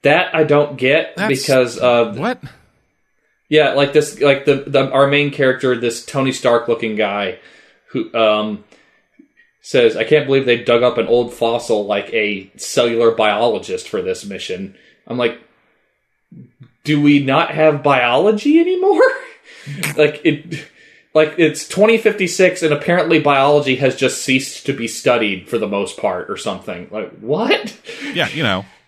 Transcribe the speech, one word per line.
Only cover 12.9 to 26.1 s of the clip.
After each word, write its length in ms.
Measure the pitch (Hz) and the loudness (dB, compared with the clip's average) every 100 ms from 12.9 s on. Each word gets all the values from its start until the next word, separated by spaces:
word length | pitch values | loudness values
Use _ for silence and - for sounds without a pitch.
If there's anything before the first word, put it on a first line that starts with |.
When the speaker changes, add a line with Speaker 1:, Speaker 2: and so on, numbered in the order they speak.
| 117 113 | 2 2
Speaker 1:
biologist 760 | 110 107 104 120 104 - 90 - | 2 0 2 0 -2 -6 -8 -6
for 140 | 101 | -6
this 240 | 92 92 | -4 -6
mission." 520 | 101 95 - 92 95 - _ _ - | -8 -12 -10 -10 -10 -14 _ _ -10
I'm 120 | 123 | -4
like, 220 | 120 - _ _ _ _ _ _ _ _ _ - - _ - _ | -4 -4 _ _ _ _ _ _ _ _ _ -20 -20 _ -20 _
"Do 160 | 147 147 | -2 2
we 200 | 147 143 | 4 4
not 320 | 135 143 - | 4 0 0
have 300 | 151 156 147 | 2 2 4
biology 800 | 143 131 120 127 196 208 285 320 | 0 2 2 2 2 2 2 4
anymore?" 420 | 339 370 381 349 523 | 2 0 2 4 4
<laughs> 60 | 523 - - _ - 143 143 156 147 | 2 -12 -20 _ -20 -16 -8 -6 0
Like, 240 | 151 147 | 0 2
it, 400 | 165 147 - 156 - _ - _ _ | -2 -2 -8 -14 -14 _ -20 _ _
like, 220 | 156 156 175 | 2 2 2
it's 280 | 160 - - | 0 0 -8
twenty 320 | - 214 226 | 2 4 4
fifty-six, 640 | 226 208 180 - 185 180 | 2 0 -4 2 2 2
and 100 | 165 | -2
apparently 460 | 147 - 175 160 160 | -2 0 0 2 2
biology 560 | 147 139 139 147 139 127 | 2 2 4 2 2 0
has 200 | 135 131 | 0 0
just 260 | 131 - | -2 -2
ceased 440 | - 131 131 - - | -2 -2 -2 -10 -8
to 60 | |
be 140 | 117 113 | -6 -8
studied 640 | - - 120 107 92 90 | -4 0 0 0 -6 -6
for 100 | 113 | -6
the 80 | 104 | -4
most 300 | 101 95 - | -4 -6 -4
part 340 | 101 | -4